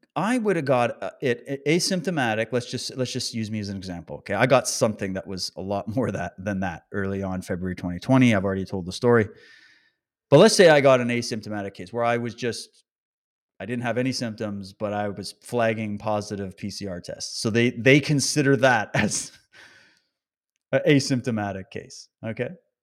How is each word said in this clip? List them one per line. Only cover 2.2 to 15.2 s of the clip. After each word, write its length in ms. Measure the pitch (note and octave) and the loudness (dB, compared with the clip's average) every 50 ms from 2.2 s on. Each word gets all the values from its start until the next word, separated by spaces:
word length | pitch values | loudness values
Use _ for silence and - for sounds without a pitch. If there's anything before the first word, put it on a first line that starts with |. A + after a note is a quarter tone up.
| B2+ A2+ G#2+ G#2+ A2+ - B2+ | 0 0 0 0 -2 -2 -2
Let's 180 | A#2+ A#2+ - | -4 -4 -4
just, 240 | - A#2+ - - A2 | -8 -8 -8 -8 -6
let's 160 | C3 B2+ - | -6 -6 -4
just 220 | - B2+ - - B2 | -4 -6 -6 -6 -6
use 180 | A2+ A2 G#2 | -6 -6 -6
me 80 | A2 A2 | -6 -6
as 80 | G2+ | -6
an 80 | G2+ G2 | -6 -8
example. 420 | G2 F#2 F#2 F2 E2+ D#2+ - D2 D2 | -8 -8 -10 -10 -12 -12 -12 -14 -14
Okay. 140 | - - G2 | -8 -6 0
I 120 | G2 B2 | 2 4
got 200 | B2 C3+ B2+ - | 4 4 4 4
something 460 | - - - B2+ A2 G#2 - G#2 F#2+ F#2+ | 0 0 0 0 0 0 -2 -6 -6 -6
that 140 | F#2+ - | -6 -8
was 240 | F#2 F#2+ F2+ - - - | -8 -8 -8 -8 -10 -10
a 40 | - | -10
lot 320 | F#2+ F#2+ G2+ G2+ - A2 G2+ | -6 -4 -4 -4 -4 -4 -4
more 160 | C3+ A2+ - | -2 -2 -2
that, 260 | F#2+ G2+ F2+ F2+ - | -4 -4 -6 -8 -10
than 240 | - F#2 G#2+ G2+ F#2+ | -8 -6 -6 -4 -2
that 220 | G2 F2+ E2 - - _ - | -4 -4 -6 -8 -12 _ -6
early 280 | G2+ G2 G2 G2 G2 | -4 -4 -4 -4 -4
on 200 | G2 F#2 F#2 F#2 | -4 -4 -6 -6
February 340 | - - F#2+ F2 F#2 F#2 F2+ | -6 -6 -6 -4 -4 -6 -6
twenty 240 | - - F2+ F2 F2+ | -6 -6 -6 -8 -6
twenty. 340 | - - C3 C3 B2+ A#2+ A2 | 0 2 4 6 6 6 4
I've 120 | F#2+ F#2+ | 2 2
already 180 | G2 F#2+ F#2+ F#2 | 0 -2 -2 -4
told 220 | - - F#2+ E2+ | -6 -6 -8 -6
the 80 | F2+ - | -8 -6
story. 340 | - B2 A#2+ A#2+ A#2 G#2 - - - - - - - - _ _ _ _ _ _ _ _ _ _ _ _ _ | 0 2 4 6 4 4 2 -4 -14 -20 -20 -20 -20 -20 _ _ _ _ _ _ _ _ _ _ _ _ _
But 80 | C#3 | 8
let's 180 | D3+ G3+ A3 - | 8 8 8 8
say 140 | - F#3 E3 | 8 8 8
I 100 | D3+ D3 | 8 8
got 220 | C3+ C#3 C3 B2 | 8 6 6 6
an 80 | A#2+ A#2 | 4 0
asymptomatic 640 | A#2+ A#2+ A#2+ - A#2+ G#2+ A2 G#2 G#2+ G#2 G2+ G2 - | -2 -2 -2 -4 -6 -8 -6 -6 -6 -6 -6 -8 -10
case 180 | - F2+ F2 | -12 -14 -8
where 140 | A#2 A#2+ A#2 | -4 -2 0
I 100 | A#2+ A#2+ | 0 0
was 180 | A#2+ A#2+ A#2 G#2 | 0 -2 -6 -6
just, 520 | - B2+ A#2 A2 - - - _ _ _ _ _ _ _ _ _ _ _ _ _ _ _ _ _ _ | -4 -4 -4 -4 -6 -10 -16 _ _ _ _ _ _ _ _ _ _ _ _ _ _ _ _ _ _
I 60 | G2 | -8
didn't 180 | G2+ B2 A#2+ B2 | -6 -6 -4 -4
have 140 | A#2+ A2 | -2 -2
any 160 | B2 B2+ C3 B2 | 0 0 0 -2
symptoms, 580 | - B2 A2+ G#2+ G#2 A2 G#2 G#2 G2 F#2+ F#2+ | -2 -4 -6 -6 -6 -6 -6 -6 -8 -10 -14
but 220 | G2 _ G#2+ G2+ G#2 | -10 _ -6 -4 -2
I 160 | G#2 G#2 G#2 | -2 -4 -4
was 240 | F#2+ G2+ | -6 -8